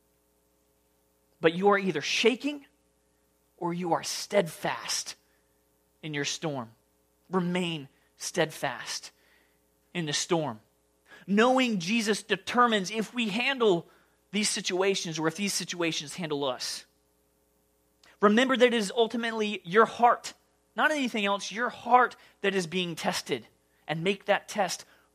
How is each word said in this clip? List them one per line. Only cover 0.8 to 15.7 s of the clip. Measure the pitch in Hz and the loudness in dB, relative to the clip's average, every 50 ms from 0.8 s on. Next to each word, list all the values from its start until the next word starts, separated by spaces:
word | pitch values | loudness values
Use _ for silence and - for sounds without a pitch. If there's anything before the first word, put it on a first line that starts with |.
| _ _ _ _ _ _ _ _ _ _ _ - | _ _ _ _ _ _ _ _ _ _ _ 0
But | 160 165 165 | 0 2 2
you | 180 196 202 | 4 4 4
are | 202 | 4
either | 196 196 190 156 147 | 4 2 0 -2 -2
shaking | - - - - - 226 254 - - 285 294 285 - _ _ _ _ _ _ _ _ _ _ _ _ _ _ _ _ _ _ | -2 -2 0 2 2 2 2 0 -4 -6 -6 -8 -12 _ _ _ _ _ _ _ _ _ _ _ _ _ _ _ _ _ _
or | - 175 170 175 | -6 -4 -4 -4
you | 175 180 170 160 | -2 -2 0 -2
are | 139 - | -2 -2
steadfast | - - - - - 208 202 175 156 - - - 156 127 117 110 - - - - - - _ _ _ _ _ _ _ _ _ _ _ _ _ _ _ _ _ | -4 -8 -8 -4 0 2 2 2 0 -2 -6 -4 -4 -4 -4 -6 -6 -6 -6 -6 -8 -14 _ _ _ _ _ _ _ _ _ _ _ _ _ _ _ _ _
in | - 156 151 | -10 -6 -4
your | 143 143 | -4 -4
storm. | - - - 175 160 143 131 113 113 117 _ _ _ _ _ _ _ _ _ _ - | -4 -4 -6 -6 -6 -6 -6 -10 -12 -16 _ _ _ _ _ _ _ _ _ _ -2
Remain | 175 190 175 175 175 180 180 170 165 151 135 - _ _ _ _ _ | -2 0 0 0 0 -2 -2 -2 -4 -6 -10 -14 _ _ _ _ _
steadfast | - - - - 170 156 151 - - 151 139 120 110 - - - - - - _ _ _ _ _ _ _ _ _ _ _ _ _ _ _ _ - | -12 -10 -4 -2 0 0 -2 -2 -6 -6 -6 -6 -6 -10 -10 -10 -10 -12 -14 _ _ _ _ _ _ _ _ _ _ _ _ _ _ _ _ -6
in | 175 160 | -4 -4
the | 147 - | -2 -2
storm. | - - - 175 165 151 131 110 107 _ _ _ _ _ _ _ _ _ - - - - | -2 0 0 0 0 0 -2 -6 -10 _ _ _ _ _ _ _ _ _ -20 -20 -10 -4
Knowing | 175 196 208 233 254 262 262 254 240 220 180 | 2 4 6 6 6 6 4 2 2 0 -2
Jesus | 160 180 226 233 208 220 202 - - | -2 0 0 0 0 0 -2 -2 -2
determines | - 202 - - - - 240 247 240 220 208 180 185 | -4 -4 -4 -4 0 2 4 4 6 4 2 0 0
if | 214 220 196 - - | -2 -4 -4 -4 -2
we | 247 233 208 | -4 -2 -2
handle | 180 233 247 269 277 254 233 214 175 170 - - _ _ _ _ _ _ _ _ | 0 0 0 0 2 4 4 4 4 4 0 -6 _ _ _ _ _ _ _ _
these | - 208 208 - | -4 -2 -2 -2
situations | - 220 196 - 185 180 190 202 196 190 - 175 156 | -2 -4 -4 -2 0 2 2 2 0 0 -2 -6 -4
or | 160 156 | -2 -2
if | 160 160 | -2 -2
these | - 202 196 - | -2 -4 -2 -2
situations | - 180 - | -4 -6 -6